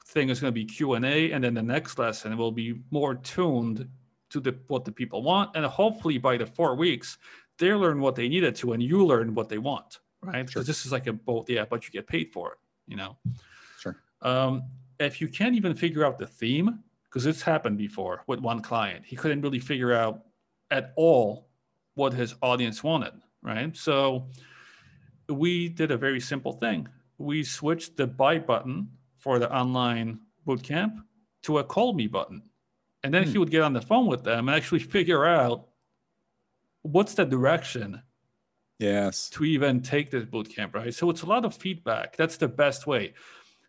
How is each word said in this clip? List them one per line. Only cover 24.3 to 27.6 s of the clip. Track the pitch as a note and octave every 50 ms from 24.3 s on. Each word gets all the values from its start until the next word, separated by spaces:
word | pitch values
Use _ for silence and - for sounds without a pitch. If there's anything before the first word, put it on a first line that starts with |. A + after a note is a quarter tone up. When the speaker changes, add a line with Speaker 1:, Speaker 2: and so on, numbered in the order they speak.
| - - - - - - - - - - - - - - _ - _ _ _ -
Speaker 1:
we | D3 C#3 D#3+ F3 F3 F3 F3 E3+
did | E3+ E3 D#3+ D3+
a | C3
very | A#2 C3+ C3+ C3+ B2
simple | B2 - D3 C3+ - C3+ -
thing. | - A3+ A3+ G#3 E2 C#2+ - - _ _ _ _ -
We | C#3+ C#3+ D3 D#3 C#3
switched | B2+ - -